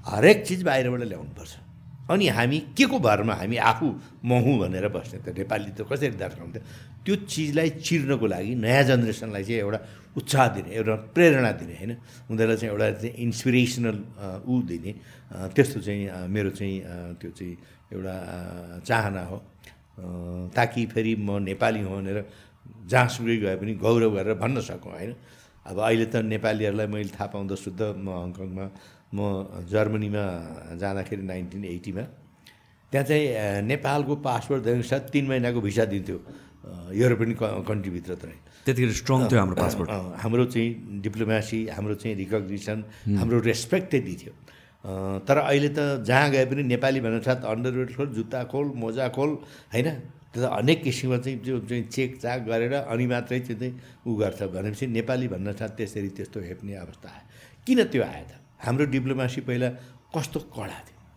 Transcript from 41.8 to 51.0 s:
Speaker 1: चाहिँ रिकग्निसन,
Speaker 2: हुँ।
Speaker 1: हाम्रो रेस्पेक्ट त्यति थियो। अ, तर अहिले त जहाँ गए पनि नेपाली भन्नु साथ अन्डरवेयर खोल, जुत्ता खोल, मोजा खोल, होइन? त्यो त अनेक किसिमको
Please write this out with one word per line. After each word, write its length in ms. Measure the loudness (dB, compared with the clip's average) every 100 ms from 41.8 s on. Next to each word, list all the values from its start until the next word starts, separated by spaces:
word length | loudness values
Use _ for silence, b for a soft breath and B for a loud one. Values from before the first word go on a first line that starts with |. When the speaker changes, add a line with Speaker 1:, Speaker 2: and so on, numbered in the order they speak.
| -4 -4
Speaker 1:
चाहिँ 220 | -4 -4
रिकग्निसन, 640 | -2 -2 -2 -6 -4 -6 -6 B 0
Speaker 2:
हुँ। 100 | 2
Speaker 1:
हाम्रो 220 | 4 4
रेस्पेक्ट 520 | 4 0 2 0 2
त्यति 260 | 0 0 -8
थियो। 100 | -12 -20 B B B B -10
अ, 340 | -6 -4 -4 2
तर 100 | 2
अहिले 320 | 4 2 2
त 340 | 0 0 -2 4
जहाँ 240 | 6 6
गए 140 | 4 4
पनि 180 | 2
नेपाली 360 | 2 2 4 2
भन्नु 220 | 0 0
साथ 140 | 0 0
अन्डरवेयर 580 | 0 -2 -2 -2 -4 -4
खोल, 100 | -4
जुत्ता 360 | -4 -4 -6
खोल, 220 | -4 -2 -2
मोजा 420 | -2 -4 -2 -2
खोल, 220 | 0 -2 -2 B B B
होइन? 160 | 0 0 -2 -12 -20 -10
त्यो 100 | -2
त 20 | 0
अनेक 380 | 2 4 4
किसिमको 340 | 2 -2